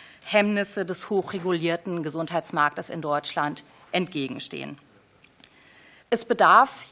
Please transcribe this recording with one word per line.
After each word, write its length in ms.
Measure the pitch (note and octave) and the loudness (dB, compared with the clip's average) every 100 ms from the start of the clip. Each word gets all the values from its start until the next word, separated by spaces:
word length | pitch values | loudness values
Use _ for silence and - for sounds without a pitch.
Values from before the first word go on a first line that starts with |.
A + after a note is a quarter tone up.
| - - | -20 -20
Hemmnisse 640 | - G#3 G#3 G3+ G3+ G3+ F3+ | 0 2 4 0 -2 -6 -6
des 240 | F3+ - | -8 -2
hochregulierten 920 | G3+ - G3 F3+ E3+ E3 E3+ F#3+ E3+ | -2 -2 -6 -2 0 0 -2 -4 -6
Gesundheitsmarktes 840 | D3+ E3 E3 E3+ - E3 D3 - - | -4 -6 -4 -4 -2 0 0 -2 -10
in 120 | E3 | -8
Deutschland 600 | D3+ D3 - E3 D3 - - - - | -2 -2 -2 -4 -4 -6 -16 -20 -6
entgegenstehen. 880 | F3+ E3+ D3 C3+ - - C#2+ C#2+ - _ _ _ _ _ _ - _ - - - - - | -4 -4 -6 -6 -8 -10 -12 -12 -14 _ _ _ _ _ _ -20 _ -20 -20 -20 -20 -4
Es 160 | A3+ | -4
bedarf 600 | - - F3 G#3 C4 - - | -2 4 8 8 8 0 -14